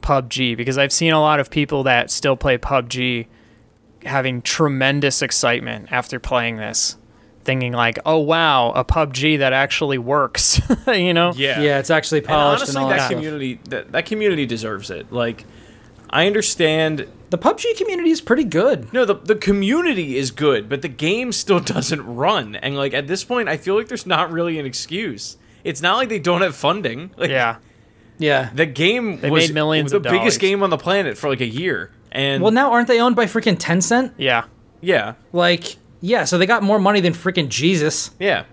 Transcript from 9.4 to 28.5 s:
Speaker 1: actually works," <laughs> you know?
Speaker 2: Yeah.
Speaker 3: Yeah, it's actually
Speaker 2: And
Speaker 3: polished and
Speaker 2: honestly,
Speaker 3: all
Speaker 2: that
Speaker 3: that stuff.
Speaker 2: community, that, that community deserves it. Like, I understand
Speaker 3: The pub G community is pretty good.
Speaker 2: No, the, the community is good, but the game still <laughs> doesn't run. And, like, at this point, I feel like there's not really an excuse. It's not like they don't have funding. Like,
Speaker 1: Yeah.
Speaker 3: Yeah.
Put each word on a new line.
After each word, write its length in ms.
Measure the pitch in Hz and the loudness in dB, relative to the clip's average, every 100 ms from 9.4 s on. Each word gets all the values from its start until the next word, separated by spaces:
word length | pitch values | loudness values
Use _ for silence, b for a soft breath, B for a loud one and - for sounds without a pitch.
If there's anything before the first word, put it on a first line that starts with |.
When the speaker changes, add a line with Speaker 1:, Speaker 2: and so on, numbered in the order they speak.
| 139 | 2
Speaker 1:
actually 420 | 131 139 - 147 135 | 2 0 0 -2 -2
works," 600 | 120 143 131 - - - - | 0 0 0 0 2 2 2
<laughs> 120 | 240 - | 0 2
you 260 | 220 180 | 2 2
know? 180 | 170 175 | 4 2
Speaker 2:
Yeah. 240 | 165 139 127 | 2 0 2
Speaker 3:
Yeah, 160 | 147 143 | 2 2
it's 120 | 135 | 2
actually 280 | 160 147 156 | 0 2 -2
Speaker 2:
And 80 | - | 2
Speaker 3:
polished 400 | 156 147 143 - | 2 4 2 0
and 80 | 139 | -2
Speaker 2:
honestly, 60 | |
Speaker 3:
all 60 | 135 | 0
Speaker 2:
that 60 | 131 | 2
Speaker 3:
that 60 | 127 | 0
stuff. 60 | - | -2
Speaker 2:
community, 440 | 156 151 131 117 - | -4 -6 -6 -8 -8
that, 220 | 113 - | -10 -4
that 120 | 160 | -6
community 400 | 165 214 214 170 | -4 0 0 0
deserves 460 | 135 113 110 101 101 | -2 -4 -6 -8 -8
it. 200 | 87 - | -12 -8
Like, 360 | 120 120 113 - B B B B B - | -4 -4 -4 -14 B B B B B -4
I 160 | - 180 | 0 2
understand 800 | 208 208 - 160 156 160 151 - - - | 2 -2 0 2 2 0 -2 -8 -14 -6
Speaker 3:
The 80 | - | 0
pub 200 | - 440 | 0 0
G 140 | 480 | -2
community 360 | 440 403 359 339 | -2 -2 0 2
is 100 | 320 | 0
pretty 240 | - 254 | 2 0
good. 480 | 254 156 233 262 113 | 2 2 2 0 -2
Speaker 2:
No, 120 | 240 240 | -2 0
the, 80 | |
the 200 | 202 160 | 0 0
community 840 | 214 - 202 196 294 349 220 156 131 | 0 2 0 2 2 0 0 -2 -2
is 120 | 135 | -4
good, 380 | 110 147 120 107 | 0 2 2 0
but 140 | 135 | -6
the 60 | 156 | -6
game 440 | 120 151 214 254 | -4 -2 0 -2
still 260 | - - 175 | -4 2 0
<laughs> 140 | - | 2
doesn't 280 | - 135 156 | -4 -2 -4
run. 500 | 107 120 156 208 110 104 | -6 -2 0 0 -2 -6
And, 200 | 131 139 | -6 -2
like, 160 | 139 | -2
at 120 | 131 143 | -2 -4
this 160 | 190 | -6
point, 240 | - 247 208 | -4 -4 -2
I 80 | 156 | -4
feel 180 | - 196 | 0 -2
like 120 | 226 | -2
there's 180 | 247 - | -10 -2
not 240 | 165 170 | 0 0
really 280 | 165 170 160 | -2 -4 -4
an 60 | 139 | -6
excuse. 680 | 123 - 175 214 104 - - b b | -8 -8 -6 -6 -8 -14 -16 b b
It's 160 | - 135 | -8 -4
not 160 | 170 214 | 0 0
like 140 | 262 | 0
they 80 | 220 | -2
don't 220 | 156 175 | 0 2
have 120 | 185 | 0
funding. 560 | 139 143 185 160 117 180 - | 0 0 0 -2 -6 -12 -6
Like, 140 | 165 | -2
Speaker 1:
Yeah. 260 | 135 117 110 b b b b b - | 0 0 -2 b b b b b -4
Speaker 3:
Yeah. 320 | 151 139 123 | 0 0 0